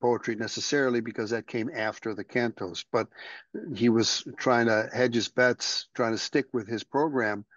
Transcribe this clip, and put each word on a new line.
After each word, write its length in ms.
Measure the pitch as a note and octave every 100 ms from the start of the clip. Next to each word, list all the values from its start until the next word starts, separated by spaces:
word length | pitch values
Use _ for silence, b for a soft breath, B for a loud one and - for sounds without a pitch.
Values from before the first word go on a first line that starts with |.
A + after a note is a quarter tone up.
poetry 340 | B2 A#2 - A2
necessarily, 640 | A2 - - D3 C3 A#2+
because 300 | A2+ A2 A2
that 160 | A#2 G#2+
came 240 | A#2 A2
after 420 | B2 A2 - A2+ G#2
the 100 | G2
cantos, 580 | B2 A#2 - F#2+ E2+ -
but 160 | A#2+ G#2+ B B B - - G3+ G#2
he 120 | A#2+
was 380 | A2+ G#2+ - - -
trying 280 | C3+ A#2 A2+
to 240 | G#2+ A2+
hedge 220 | A#2 B2+
his 160 | A#2 G#2
bets, 580 | - B2 A#2+ - - -
trying 180 | - A2+
to 60 | A2
stick 300 | - D3 C3+
with 160 | B2 G#2
his 160 | A2+
program 640 | - C#3 D#3 C3+ G#2+ G#2 G#2